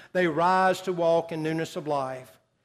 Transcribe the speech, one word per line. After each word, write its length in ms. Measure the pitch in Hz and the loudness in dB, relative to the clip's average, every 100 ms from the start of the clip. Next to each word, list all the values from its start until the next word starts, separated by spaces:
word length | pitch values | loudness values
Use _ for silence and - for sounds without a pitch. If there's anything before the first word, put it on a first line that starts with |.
| - | -6
They 140 | 180 175 | -2 0
rise 520 | 151 175 185 190 185 | 2 2 4 2 2
to 100 | - | -2
walk 400 | 175 165 165 165 | 0 2 2 0
in 100 | 160 | -4
newness 320 | 156 160 160 180 | -2 -2 -4 -6
of 140 | 151 | -4
life. 500 | 143 131 131 127 _ _ _ | -2 -4 -8 -16 _ _ _